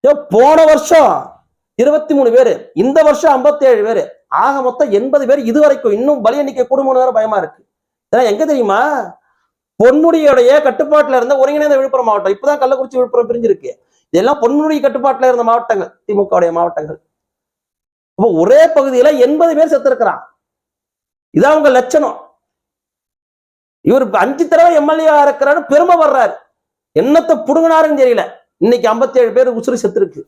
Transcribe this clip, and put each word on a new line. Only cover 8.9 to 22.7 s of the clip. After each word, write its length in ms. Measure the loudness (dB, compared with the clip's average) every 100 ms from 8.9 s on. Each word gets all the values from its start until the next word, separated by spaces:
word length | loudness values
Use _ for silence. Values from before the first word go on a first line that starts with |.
| -4 -8 -16 _ _ _ _ _ _
பொன்முடியுடைய 680 | 2 4 2 2 2 4 4 2
கட்டுப்பாட்டுல 540 | 0 -2 -2 0 0 -2
இருந்த 220 | -2 0
ஒருங்கிணைந்த 380 | 0 0 0 0
விழுப்புரம் 300 | 0 -2 -2
மாவட்டம், 280 | -2 -2
இப்பதான் 280 | -4 -2 -2
கள்ளக்குறிச்சி 340 | -2 -2 -4 -4
விழுப்புரம் 340 | -2 -2 -2
பிரிஞ்சிருக்கு. 400 | -4 -2 -4 -6 -16 _ _ _
இதெல்லாம் 320 | -2 -2 -2
பொன்முடி 320 | -2 -2 -2
கட்டுப்பாட்டுல 500 | -2 -2 -2 -4 0
இருந்த 200 | 0 0
மாவட்டங்கள், 580 | 0 -2 -2 -6 -6 _ -6
தி 80 |
மு 80 | -4
கவுடைய 300 | -2 0 0
மாவட்டங்கள். 500 | -2 -4 -4 -10 -14 _ _ _ _ _ _ _ _ _ _ _ -4
அப்போ 160 | -2
ஒரே 340 | 0 2 4 4
பகுதியில 520 | 2 0 2 2 2
எண்பது 380 | 0 2 0 2
பேர் 160 | 0
செத்துருக்கிறான். 480 | 0 -2 0 -2 -4 -14 _ _ _ _ _ _ _ _ _ _ 0
இதான் 180 | 2 2
உங்க 140 | 2
லட்சணம். 680 | 0 0 -2 -2 -8 -20 _ _ _ _